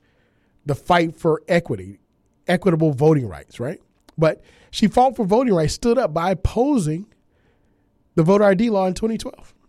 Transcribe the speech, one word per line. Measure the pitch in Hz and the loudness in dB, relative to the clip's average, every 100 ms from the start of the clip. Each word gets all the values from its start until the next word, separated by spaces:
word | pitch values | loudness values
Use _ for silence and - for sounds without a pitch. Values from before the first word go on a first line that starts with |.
| _ _ _ _ _ _ | _ _ _ _ _ _
The | - | -8
fight | 139 - 175 165 160 | -6 0 0 0 -2
for | 170 156 - | -2 -2 0
equity, | 175 170 113 92 101 _ _ _ _ - | -2 -2 -8 -12 -20 _ _ _ _ -4
equitable | 180 190 160 160 | -2 0 2 0
voting | 131 151 156 117 | 2 2 2 0
rights, | 76 73 - | -10 -18 -12
right? | 120 180 _ _ _ - | -10 -12 _ _ _ -2
But | 156 - _ _ _ | 0 0 _ _ _
she | - 208 | -2 0
fought | - 254 247 | 2 2 0
for | |
voting | 196 214 262 | 0 0 2
rights, | 180 151 | 2 0
stood | - 240 233 | -2 0 0
up | 214 | 0
by | 156 175 | -2 -4
opposing | 185 - - 269 285 151 156 202 _ _ _ _ _ _ _ _ _ _ - | -2 -2 -2 0 0 -2 -6 -10 _ _ _ _ _ _ _ _ _ _ -2
the | |
voter | 160 202 | 2 4
I | 208 | 4
D | 190 233 | 2 2
law | 202 185 | 0 -2
in | |
twenty | 180 226 220 | -2 -4 -6
twelve, | - - - _ | -10 -16 -20 _